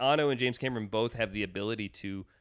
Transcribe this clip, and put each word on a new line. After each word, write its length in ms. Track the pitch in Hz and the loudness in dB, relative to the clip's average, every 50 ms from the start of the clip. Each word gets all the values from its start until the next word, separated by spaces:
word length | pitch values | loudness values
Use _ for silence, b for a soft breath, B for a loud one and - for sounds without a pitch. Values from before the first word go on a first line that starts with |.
Ono 280 | 127 139 151 156 147 143 | 4 4 4 6 4 4
and 80 | 131 | 4
James 200 | 120 127 123 117 | 2 2 0 0
Cameron 300 | - 131 131 123 113 107 | 0 -2 -2 -2 -2 -4
both 260 | 98 110 110 117 117 - | -2 0 0 0 0 0
have 180 | 117 110 98 | -2 -2 -2
the 120 | 98 104 101 | -2 -2 -4
ability 440 | 92 90 101 101 110 113 107 104 | -2 -2 -4 -2 -2 -2 -4 -4
to 380 | 95 - - - 98 98 95 92 - _ _ | -6 -8 -8 -8 -8 -6 -8 -10 -12 _ _